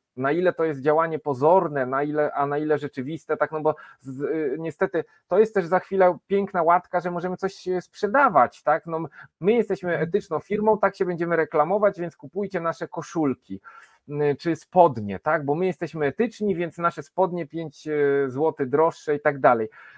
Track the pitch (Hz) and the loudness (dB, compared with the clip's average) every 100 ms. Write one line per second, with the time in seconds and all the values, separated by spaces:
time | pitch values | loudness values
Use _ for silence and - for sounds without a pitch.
0 | _ - 135 165 180 - 160 139 135 151 | _ -4 -2 2 0 2 -2 0 0 2
1 | 165 156 147 127 147 185 175 147 127 135 | 2 -2 -4 2 6 6 4 -2 -2 -2
2 | 147 151 147 - 143 147 151 151 143 - | -2 0 -2 0 -2 -2 0 -2 -2 -8
3 | 131 160 - 151 147 156 151 151 - - | -8 -8 -6 -2 -2 0 -2 -2 -8 -20
4 | 135 131 139 160 151 147 160 - 185 170 | -14 -8 -4 -2 -4 -4 -6 -4 -2 -2
5 | 151 _ - 185 220 202 170 185 - 190 | -6 _ -2 2 4 2 0 -2 -2 2
6 | 180 175 - 196 202 180 160 175 - 180 | 4 2 -2 -2 -2 0 2 2 2 -4
7 | 175 175 180 185 190 - 185 180 - - | -4 -4 -6 -4 -6 -6 -6 -6 -6 -6
8 | 202 214 233 156 117 - - 151 170 165 | -4 0 2 4 2 0 -2 -2 -2 -6
9 | 156 - - - 170 240 220 190 175 165 | -6 -12 -20 -6 0 2 0 -2 -2 -2
10 | 165 202 208 151 - 208 214 214 196 196 | -2 -4 -4 -8 -4 -2 0 2 0 -2
11 | 180 170 170 165 156 156 151 202 202 165 | -4 -4 -2 0 0 2 2 2 2 0
12 | 175 - 139 185 196 180 165 165 156 - | -10 -10 -12 -8 -6 -4 -4 -6 -8 -10
13 | 156 170 147 123 - 95 - - - _ | -8 -2 0 0 -6 -16 -16 -20 -20 _
14 | - 147 147 143 170 156 - 185 170 113 | -10 -2 0 0 -2 -4 0 4 6 4
15 | 104 131 156 160 139 151 185 170 160 160 | -6 -6 -2 -2 0 -2 -2 -4 -8 -2
16 | 143 - 233 - 208 170 175 - 170 - | -4 0 -4 -2 -4 -2 -4 -2 -4 -4
17 | 147 - 185 175 156 160 160 - 156 151 | -10 0 0 0 -8 -8 -10 -10 -4 0
18 | 143 139 135 127 156 151 135 143 165 - | 2 2 0 0 -2 0 -2 2 2 0
19 | - 147 151 143 135 120 110 - - | -4 -2 0 4 4 4 0 -8 -20